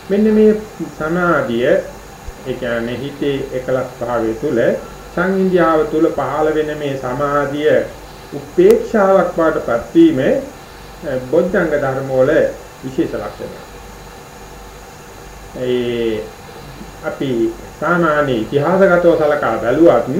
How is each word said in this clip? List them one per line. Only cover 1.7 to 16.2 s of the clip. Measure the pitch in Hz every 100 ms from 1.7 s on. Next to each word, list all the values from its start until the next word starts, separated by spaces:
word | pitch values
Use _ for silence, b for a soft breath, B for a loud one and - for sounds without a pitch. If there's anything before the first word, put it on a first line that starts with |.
| 185 - - - - - -
ඒ | 131
කියන්නේ | 127 127 117 117 120
හිතේ | 139 139 143 135 131
එකලස් | 131 127 127 127
භාවය | - 120 117 113
තුළ, | 110 147 117 165 220 - - -
සංහිඳියාව | 175 185 190 190 180 165 160 151
තුළ | 156 165
පහළ | - 131 147 156
වෙන | 156 151 147
මේ | 143 135
සමාධිය | 127 131 143 147 139 147 151 - - - - - -
උපේක්ෂාවක් | 143 - - 185 226 - 226 190 190 170
බවට | 170 160 - - 117
පත්වීම, | - 165 165 131
අ, | 156 277 - - - - - - 156 131
බොද්ධංග | 127 156 185 196 165
ධර්ම | 147 135 131 135
වල | 131 135 156 120 - - -
විශේෂ | 131 147 143
ලක්ෂණයක්. | 113 104 - - - - - - - - - - - - - - - - - - - - - -
ඒ | - 127 123 120 120 117 107